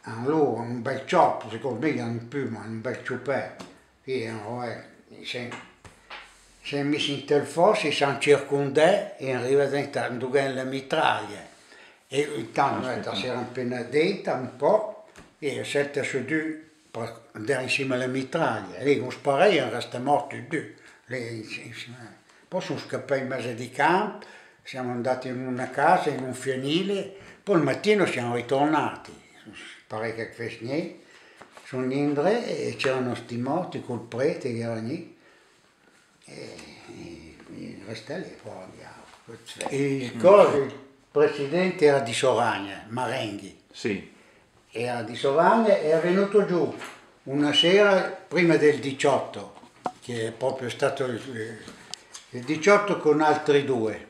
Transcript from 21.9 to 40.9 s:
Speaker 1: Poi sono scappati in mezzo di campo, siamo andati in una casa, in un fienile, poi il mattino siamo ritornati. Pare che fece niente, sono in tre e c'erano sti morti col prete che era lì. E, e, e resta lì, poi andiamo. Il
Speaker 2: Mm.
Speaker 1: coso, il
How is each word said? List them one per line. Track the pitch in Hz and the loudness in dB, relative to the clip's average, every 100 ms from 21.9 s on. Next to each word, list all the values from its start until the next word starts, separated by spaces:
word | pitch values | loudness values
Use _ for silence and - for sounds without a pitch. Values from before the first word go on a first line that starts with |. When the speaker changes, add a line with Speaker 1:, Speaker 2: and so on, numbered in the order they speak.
| 120 113 - _ _ _ | -16 -18 -20 _ _ _
Speaker 1:
Poi | 180 | -8
sono | - 131 | -6 -8
scappati | - 127 - 135 | -6 -8 -2 -2
in | 127 | -2
mezzo | 131 120 | -6 -6
di | 117 123 | -8 -10
campo, | - 147 180 208 - - - - _ | 2 4 4 0 -6 -16 -20 -20 _
siamo | - 127 123 | -12 -8 -6
andati | 120 117 127 131 | -2 -2 -2 -4
in | 127 | -6
una | 131 123 127 | -6 -6 -6
casa, | - 151 180 160 | 0 4 4 2
in | 131 | -4
un | 131 | -6
fienile, | 120 135 131 139 160 190 196 - - - - | -6 -4 -4 0 0 0 -4 -6 -14 -20 -14
poi | - 190 | 2 2
il | |
mattino | 139 131 208 214 170 | 4 0 2 4 4
siamo | 127 120 120 | 0 -2 -2
ritornati. | 120 135 147 151 120 - - - - - - 101 - - _ | 0 2 4 2 0 -6 -16 -20 -20 -20 -20 -18 -18 -20 _
Pare | 110 113 | -6 -6
che | 110 110 | -6 -10
fece | - 113 - | -8 -10 -8
niente, | 113 143 180 - - - - - - - | -6 -4 -4 -12 -20 -20 -20 -20 -20 -20
sono | - 127 131 | -10 -6 -2
in | 135 143 | 0 0
tre | 143 165 233 226 | 2 2 2 -2
e | - 123 117 | -4 -4 -2
c'erano | 139 131 123 113 | -2 0 -2 -6
sti | - 120 | -8 -6
morti | 127 160 175 135 | -2 -2 -4 -8
col | - 120 | -8 -8
prete | - 117 143 175 131 | -6 -2 -2 -2 -6
che | 117 | -4
era | 117 113 | -4 -6
lì. | 113 170 170 - _ _ _ _ _ _ _ _ _ _ - | -6 -8 -10 -20 _ _ _ _ _ _ _ _ _ _ -20
E, | - - - - - - - | -18 -16 -16 -20 -20 -20 -18
e, | - - 80 - - - | -16 -16 -20 -20 -18 -14
e | 90 - 95 | -14 -14 -14
resta | 113 - 165 | -14 -10 -10
lì, | 165 - | -10 -14
poi | - 92 | -16 -16
andiamo. | 92 - - - - - - 113 - - - | -16 -18 -20 -20 -20 -20 -20 -20 -18 -10 -6
Il | 135 139 139 123 | -2 0 -2 -4
Speaker 2:
Mm. | 113 | 4
Speaker 1:
coso, | 175 202 160 147 | 8 10 10 6
il | 131 - - | -2 -6 -20